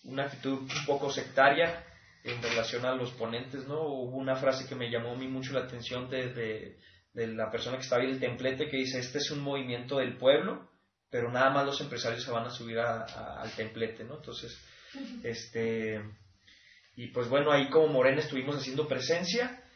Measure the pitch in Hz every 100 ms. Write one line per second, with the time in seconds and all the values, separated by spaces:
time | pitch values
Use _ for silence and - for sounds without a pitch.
0 | - 135 139 - 135 135 131 147 143 143
1 | 139 135 131 - 139 147 170 - - -
2 | - - 117 120 117 113 110 120 127 131
3 | 117 - 113 117 131 135 127 151 156 135
4 | 123 131 135 131 135 131 - 123 117 117
5 | 120 123 131 131 131 135 - 120 117 127
6 | 123 127 127 120 110 107 - - - _
7 | _ 120 113 110 110 117 120 131 - 127
8 | 131 131 127 120 131 135 147 135 131 127
9 | 123 147 - 143 143 139 127 120 127 139
10 | 123 - 131 151 190 - - _ _ _
11 | _ 120 120 123 135 139 139 139 143 120
12 | 117 113 - 117 113 - 117 113 120 113
13 | 110 - - - 113 117 110 113 110 -
14 | 117 147 - - 120 - - - - 269
15 | - - 120 113 - 113 113 113 110 107
16 | 104 - - _ - - - - _ -
17 | 117 120 117 139 147 143 131 160 151 135
18 | 131 139 - 131 135 143 131 139 143 127
19 | 123 170 185 233 247 - -